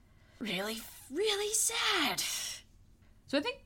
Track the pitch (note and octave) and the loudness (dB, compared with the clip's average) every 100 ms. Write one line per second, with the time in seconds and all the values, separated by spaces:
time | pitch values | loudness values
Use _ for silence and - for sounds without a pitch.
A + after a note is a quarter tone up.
0 | - - - - G#3 F#3 G#3 A3+ - - | -20 -20 -18 -8 -4 -2 -2 -4 -10 -14
1 | - C#4 G#4+ G4+ G#4 G#4+ - A#4 A#4 G4 | -6 0 2 2 2 2 2 2 2 4
2 | C4+ F3 - - - - - - - - | 2 2 0 -2 -4 -8 -14 -20 -20 -20
3 | - - - C#4 F#4 C#5 | -20 -20 -2 0 0 -4